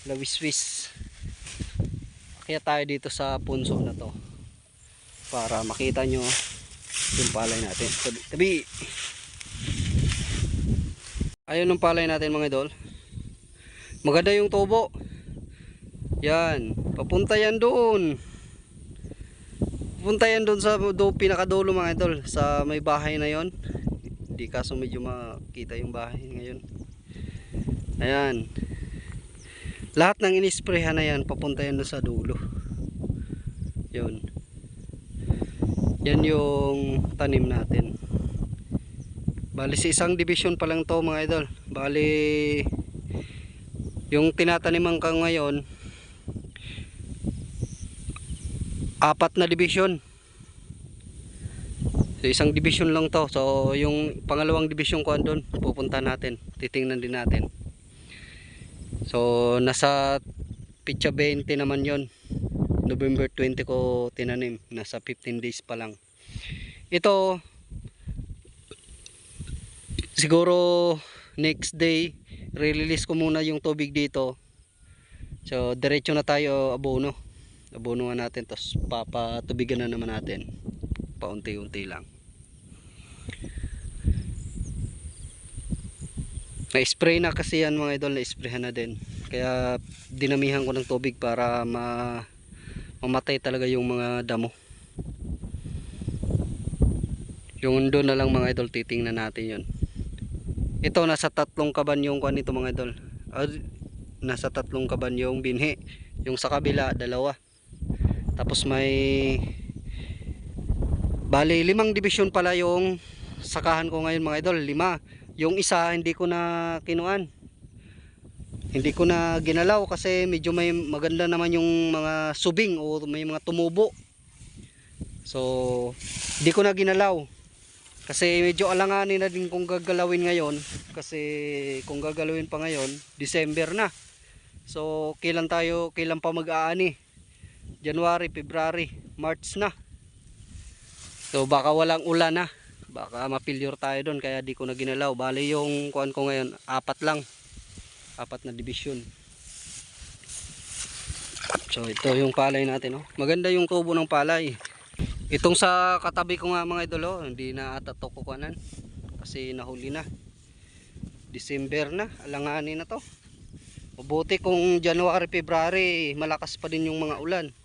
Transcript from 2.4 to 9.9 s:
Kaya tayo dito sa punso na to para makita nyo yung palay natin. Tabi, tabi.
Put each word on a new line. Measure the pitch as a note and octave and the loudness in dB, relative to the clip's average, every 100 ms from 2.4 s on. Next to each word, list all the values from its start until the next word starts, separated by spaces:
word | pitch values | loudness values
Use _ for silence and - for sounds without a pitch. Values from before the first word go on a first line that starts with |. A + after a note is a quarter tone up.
| - | -6
Kaya | D#3 | -4
tayo | - D3 C#3+ | 0 0 0
dito | C#3 C#3 | -2 -4
sa | - C#3 C3+ | -4 -2 -2
punso | - C3+ - - | -2 -2 0 0
na | - | 0
to | - - - - - - - _ - - - - - - | -4 -10 -12 -14 -18 -20 -20 _ -20 -20 -20 -20 -20 -8
para | B2+ A2+ A2+ A2 | -6 -2 0 -2
makita | A2 C3 B2+ C3 | 0 0 2 2
nyo | C3 B2 - - - - - - - - - | 0 0 -2 -2 -10 -18 -20 -10 -4 -2 0
yung | B2 | 0
palay | A2 A2+ A2+ | 0 0 0
natin. | G#2+ F#2 - | -2 -2 -2
Tabi, | - B2+ A#2 - | -2 -2 -4 -8
tabi. | D3+ F#3+ E3+ - - - - - - - - - - - - - | 2 4 4 -2 -12 -10 -8 -10 -10 -16 -16 -12 -6 -4 -2 2